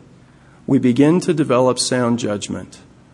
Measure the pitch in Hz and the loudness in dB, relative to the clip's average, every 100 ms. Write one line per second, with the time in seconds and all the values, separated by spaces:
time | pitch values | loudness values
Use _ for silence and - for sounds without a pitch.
0 | - - - - - - - 135 123 120 | -20 -20 -20 -20 -20 -16 -2 0 2 4
1 | 147 175 180 160 139 123 127 123 - 127 | 4 4 0 -2 0 2 0 0 -2 -2
2 | 120 117 110 104 - 95 90 - - - | 0 -2 -4 -6 -8 -10 -12 -20 -20 -20
3 | _ | _